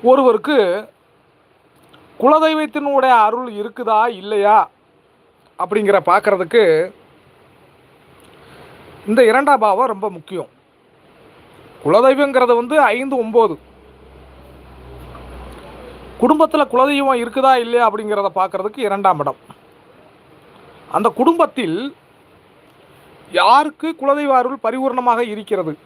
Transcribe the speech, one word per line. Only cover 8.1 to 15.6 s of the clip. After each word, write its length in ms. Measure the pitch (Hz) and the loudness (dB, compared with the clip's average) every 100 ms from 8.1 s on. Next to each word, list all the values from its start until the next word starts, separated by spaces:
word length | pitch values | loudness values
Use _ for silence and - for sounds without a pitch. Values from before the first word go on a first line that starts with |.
| _ - - - - - - - - - | _ -20 -20 -20 -20 -20 -20 -20 -18 -4
இந்த 120 | 220 240 | 2 4
இரண்டாம் 320 | 240 285 277 | 4 2 2
பாவம் 280 | 214 190 254 | 2 0 -2
ரொம்ப 140 | 202 202 180 | -4 -8 -10
முக்கியம். 320 | - 185 135 _ _ _ _ _ _ _ _ - _ - - - | -14 -12 -12 _ _ _ _ _ _ _ _ -20 _ -20 -20 -10
குலதெய்வங்கிறது 720 | - 185 254 262 285 262 247 240 | 0 2 4 2 2 2 2 0
வந்து 140 | 240 302 262 226 | 0 2 2 0
ஐந்து, 200 | 269 262 | -4 -4
ஒன்பது. 320 | 226 226 220 160 - _ - - - - - - - - - - - 62 - - - - - - | -2 0 0 -2 -14 _ -20 -20 -20 -20 -20 -20 -20 -20 -20 -20 -20 -20 -20 -20 -20 -18 -20 -20